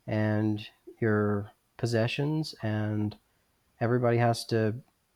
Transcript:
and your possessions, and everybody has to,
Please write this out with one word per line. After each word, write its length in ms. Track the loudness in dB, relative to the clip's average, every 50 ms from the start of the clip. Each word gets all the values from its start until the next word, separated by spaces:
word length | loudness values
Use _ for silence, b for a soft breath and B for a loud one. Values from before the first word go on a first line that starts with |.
| _
and 580 | -4 -2 0 0 2 2 2 0 0 -2 -4 -6 -12 -18 _ _ -20 -6 -2
your 500 | 0 2 2 2 2 2 0 -2 -4 -8 -14 _ _ _ _
possessions, 800 | -6 -4 0 0 0 0 0 0 -2 -2 -2 -2 -2 -4 -6 -8 -6
and 540 | -4 -4 -2 -2 -2 -2 -2 -2 -2 -2 -4 -8 _ _ _ _ _ _ _ _ _ _ _ -4
everybody 360 | -2 0 0 2 2 2 4 4
has 260 | 4 2 2 0 -2
to, 280 | 0 0 2 2 2 0 -4 -10 _ _ _ _ _ _